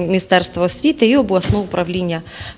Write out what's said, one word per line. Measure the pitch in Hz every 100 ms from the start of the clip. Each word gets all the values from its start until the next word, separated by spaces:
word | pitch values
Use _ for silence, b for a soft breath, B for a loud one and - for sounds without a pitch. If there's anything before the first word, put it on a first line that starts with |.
| 175
Міністерства | 190 - 185 180 -
освіти | 180 - 294 320 226
і | 269
обласного | 196 185 - 208
управління | 180 180 175 180 175 165 - B B